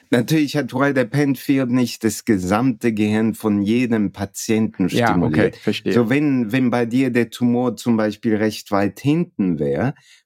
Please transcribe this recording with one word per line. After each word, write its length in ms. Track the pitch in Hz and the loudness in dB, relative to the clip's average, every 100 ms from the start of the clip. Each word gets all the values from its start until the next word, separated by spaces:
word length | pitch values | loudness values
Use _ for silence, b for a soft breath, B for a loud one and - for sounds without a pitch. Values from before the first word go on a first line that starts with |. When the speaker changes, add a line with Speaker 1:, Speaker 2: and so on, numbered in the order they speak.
| _ | _
Speaker 1:
Natürlich 460 | 123 113 156 143 147 | 0 2 0 0 -2
hat 160 | 120 | -4
Wilder 320 | 123 139 131 | -2 0 0
Penfield 640 | 117 143 143 123 - 135 123 | 0 0 0 -2 0 0 0
nicht 340 | 127 120 - | 0 0 -2
das 200 | 110 - | -4 -2
gesamte 680 | - 98 90 107 131 110 120 | 0 0 0 0 0 0 -2
Gehirn 420 | 107 107 107 110 | 0 0 0 0
von 280 | 107 110 101 | -2 -2 0
jedem 500 | 101 120 120 113 98 | 2 0 0 0 -2
Patienten 760 | - 95 - - 110 110 - 90 | -4 -10 -8 -2 0 -2 -2 -2
Speaker 2:
Ja, 200 | 107 113 | 2 2
Speaker 1:
stimuliert. 460 | 87 78 78 92 | 2 2 2 0
Speaker 2:
okay, 40 | - | -2
verstehe. 320 | 107 104 107 | -4 -4 0
Speaker 1:
So, 160 | 104 113 | 0 2
wenn, 440 | 143 151 127 107 | 0 0 0 0
wenn 180 | 131 123 | 0 0
bei 160 | 123 117 | 0 0
dir 240 | 127 131 | 0 2
der 200 | 120 113 | 0 -2
Tumor 460 | - 120 120 123 104 | 0 0 2 0 -2
zum 200 | 120 113 | -2 0
Beispiel 400 | 107 101 117 107 | 0 -2 -2 0
recht 340 | 107 - - | 0 -4 -4
weit 300 | 98 98 - | 0 0 -2
hinten 580 | 139 165 175 - 92 76 | 0 0 -2 -2 -2 0
wäre, 360 | 71 69 117 b b b | -2 0 -2 b b b